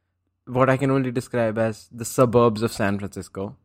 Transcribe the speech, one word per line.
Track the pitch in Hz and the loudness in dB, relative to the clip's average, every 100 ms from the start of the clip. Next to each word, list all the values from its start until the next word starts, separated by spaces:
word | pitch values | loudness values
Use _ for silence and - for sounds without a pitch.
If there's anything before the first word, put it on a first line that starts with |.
| _ _ _ _ - | _ _ _ _ -6
what | 123 131 | 0 2
I | 131 | 2
can | 139 | 2
only | 135 127 | 0 0
describe | 120 - 123 113 110 | -4 -4 -2 -2 0
as | 110 110 - | -2 -4 -14
the | 117 117 | -12 -6
suburbs | - 123 120 117 107 | 2 4 6 4 2
of | 113 | -4
San | - 101 101 | -2 -2 -2
Francisco. | 98 98 92 95 101 131 | -6 -12 -12 -10 -10 -12